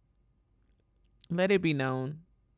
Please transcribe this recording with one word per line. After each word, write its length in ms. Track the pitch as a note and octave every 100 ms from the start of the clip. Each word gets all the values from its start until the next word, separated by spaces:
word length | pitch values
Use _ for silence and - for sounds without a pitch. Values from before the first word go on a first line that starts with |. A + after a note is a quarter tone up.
| _ _ _ _ _ _ _ _ _ _ _ _ -
let 220 | E3+ F#3+
it 100 | G3
be 100 | E3+
known 500 | C#3+ C3 C3 C3 D#3 - _ _